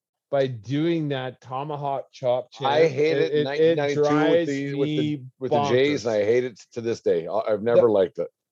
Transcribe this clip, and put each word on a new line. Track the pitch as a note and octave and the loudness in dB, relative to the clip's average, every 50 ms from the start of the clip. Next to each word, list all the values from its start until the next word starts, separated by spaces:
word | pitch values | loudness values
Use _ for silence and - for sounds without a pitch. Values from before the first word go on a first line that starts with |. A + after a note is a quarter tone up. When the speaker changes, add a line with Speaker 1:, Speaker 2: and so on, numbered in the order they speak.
| _ _ _ _ _ _ | _ _ _ _ _ _
Speaker 1:
by | - C#3 C3+ | -2 -2 -2
doing | C3 B2+ A2 G2 A#2 C#3 D3 D#3 E3+ E3+ E3 D#3 C#3+ | -2 -4 -8 -8 -6 -4 -2 0 0 -2 -2 -2 -4
that | C#3+ C3 B2+ C3 B2 - | -4 -6 -6 -8 -12 -14
tomahawk | - A#2+ B2+ C3 C#3+ D3+ D3 C#3+ C#3+ C#3 C#3 C3 - - - | -14 -12 -10 -10 -8 -8 -8 -8 -6 -6 -6 -6 -8 -12 -12
chop | - B2+ B2 B2 B2+ B2 - | -6 -2 -2 0 0 -2 -6
chant. | - A#2+ C3+ C3+ | -10 -4 -2 0
Speaker 2:
I | C#3+ D#3 E3 D#3+ | 4 4 4 4
hate | C3 C#3 D3 D#3 D#3+ - | 2 2 0 2 2 2
it | D#3+ D#3+ D3 | 0 0 0
Speaker 1:
It, | |
Speaker 2:
in | D3+ D3 C#3 | 0 0 0
Speaker 1:
it, | C#3+ D3+ | 0 2
it | D#3+ E3 E3+ D3+ | 2 4 4 2
Speaker 2:
nineteen | |
ninety-two | C#3+ C#3+ C#3+ D3 | 0 0 0 0
with | D3 D3 | 2 2
Speaker 1:
drives | D3 D3+ D#3 D#3+ D#3+ E3+ E3+ D3 | 4 4 4 4 2 2 2 0
Speaker 2:
the, | C#3 C#3 C#3 C#3 C#3 | -4 -4 -6 -6 -4
with | C#3+ C#3 D3+ | -2 -2 -2
the, | D3+ | 0
Speaker 1:
me | D3+ D3+ D3+ D3+ C#3 B2+ C3 - _ | -2 -2 -2 -4 -6 -8 -14 -12 _
Speaker 2:
with | C3 B2+ | -4 -2
the | D3+ C#3+ C#3+ | 0 0 0
Jays, | C#3 C3 B2+ C3+ C#3+ D3 B2+ G2+ | 2 2 2 2 2 0 -2 -2
and | A#2+ A2 | -2 0
Speaker 1:
bonkers. | G#2 | 0
Speaker 2:
I | G2+ | 2
hate | G#2+ A#2 B2+ B2 | 2 2 0 0
it | B2+ G#2 - - _ - | -2 -6 -14 -20 _ -12
to | A#2+ | -8
this | A2+ A#2 A2 - | -6 -4 -6 -2
day. | - G#2+ F#2 E2 D#2+ E2 | -2 0 0 0 -2 -2
I, | F2+ G#2+ - A2 | -4 -4 -2 -2
I've | G#2+ G2 G#2 | -2 -2 0
never | A#2 A#2 A2+ A#2+ A#2 | 2 4 4 4 4
Speaker 1:
The | G#2 | 4
Speaker 2:
liked | G2 F#2 E2+ - E2+ | 2 2 0 -2 -6
it. | E2 - - _ _ _ | -8 -8 -10 _ _ _